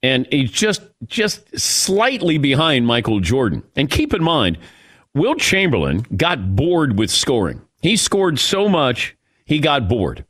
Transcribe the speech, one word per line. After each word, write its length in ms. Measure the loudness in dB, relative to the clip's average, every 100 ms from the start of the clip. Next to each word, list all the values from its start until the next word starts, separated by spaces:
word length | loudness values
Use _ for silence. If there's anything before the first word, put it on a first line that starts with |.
And 260 | 0 0 0
he's 200 | -2 -2
just, 300 | 0 -2 -2 -8 _ -10
just 540 | -4 -2 -4 _ -6
slightly 760 | -4 -2 0 0 0 0 0 0
behind 500 | 2 2 2 2 2
Michael 320 | 0 0 0
Jordan. 440 | 2 2 0 -2 -6 -4
And 140 | -2
keep 240 | 0 0
in 100 | 0
mind, 340 | 2 2 0 -2 -10 -20 -20 -20 _
Wilt 260 | -2 0 0
Chamberlain 680 | 0 2 2 2 0 -2 -4 -2
got 400 | -2 -2 -2 0
bored 420 | 2 2 0 0
with 140 | 0
scoring. 500 | 0 0 0 0 -4 -16 _
He 160 | 0 0
scored 420 | 0 0 0 0
so 300 | -2 0 2
much, 480 | 2 2 0 -6 -10 _ _ -4
he 140 | 0
got 300 | 2 0 0
bored. 340 | 0 -2 -4 -14